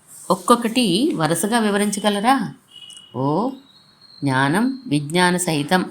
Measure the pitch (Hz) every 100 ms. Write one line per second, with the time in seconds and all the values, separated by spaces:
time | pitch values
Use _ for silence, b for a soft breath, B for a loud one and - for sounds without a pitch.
0 | _ - - 185 - 233 233 254 220 185
1 | 320 190 156 170 208 233 214 202 208 202
2 | 208 202 226 269 160 - _ - - -
3 | - 120 139 160 254 269 - _ _ _
4 | - - 139 131 139 180 254 269 - 147
5 | 147 175 180 180 175 151 143 185 -